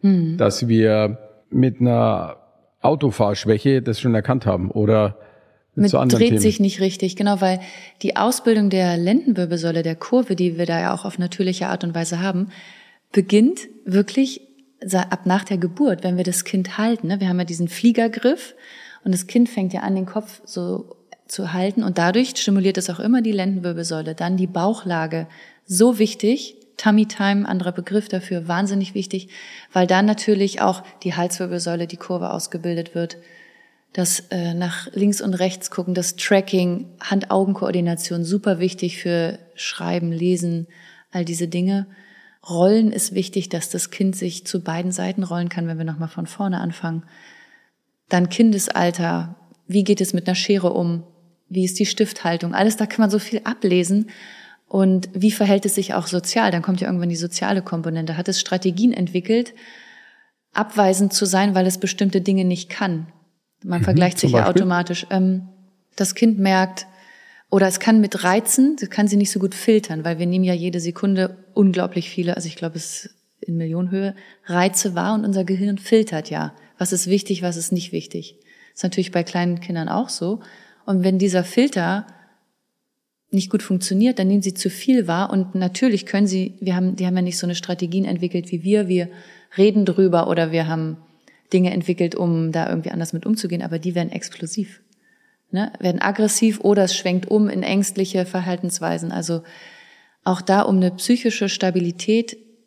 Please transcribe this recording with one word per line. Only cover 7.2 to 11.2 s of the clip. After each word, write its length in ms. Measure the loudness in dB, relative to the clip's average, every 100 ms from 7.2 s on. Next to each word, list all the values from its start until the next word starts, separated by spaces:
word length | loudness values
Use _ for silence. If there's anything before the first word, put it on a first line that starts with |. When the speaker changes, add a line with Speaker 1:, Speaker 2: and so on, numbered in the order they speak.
| -2 2
Speaker 1:
weil 180 | 2 0 -4 -20 -20 _
die 140 | -4 0
Ausbildung 540 | 0 0 2 2 4
der 260 | 2 2 2
Lendenwirbelsäule, 880 | 2 2 2 0 0 -2 -2 -2
der 120 | -2 -4
Kurve, 400 | 0 0 0 0
die 220 | 0 0
wir 80 | -2
da 140 | 0
ja 140 | 0
auch 100 | -2 -4
auf 140 |
natürliche 480 | -6